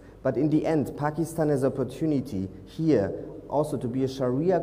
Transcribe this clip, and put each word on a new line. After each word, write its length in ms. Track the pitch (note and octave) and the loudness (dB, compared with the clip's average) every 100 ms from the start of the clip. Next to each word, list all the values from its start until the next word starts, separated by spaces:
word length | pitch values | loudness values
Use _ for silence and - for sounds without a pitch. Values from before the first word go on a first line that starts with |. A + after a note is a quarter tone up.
| - - | -20 -4
But 140 | C3 B2 | -2 2
in 120 | D3+ | 2
the 160 | D3+ - | 2 2
end, 300 | D#3+ A#2 - | 2 0 -2
Pakistan 520 | D3 D3 D#3+ - D3+ | -2 -2 -2 0 2
has 140 | C#3 | 2
opportunity 840 | C3 C#3 A2+ - D#3+ C#3+ - F#2+ F#2+ - - | 2 0 -4 -2 0 0 -2 -4 -6 -8 -14
here 480 | - D#3+ A#2+ F#2+ - - - - | -2 4 4 4 -2 -10 -12 -2
also 260 | C#3 D3+ B2+ | 0 0 -2
to 120 | A#2+ | -2
be 160 | C3 | -2
a 40 | C3 | -2
Sharia 540 | C3 B2+ C3 E3+ C#3 | 0 0 2 2 2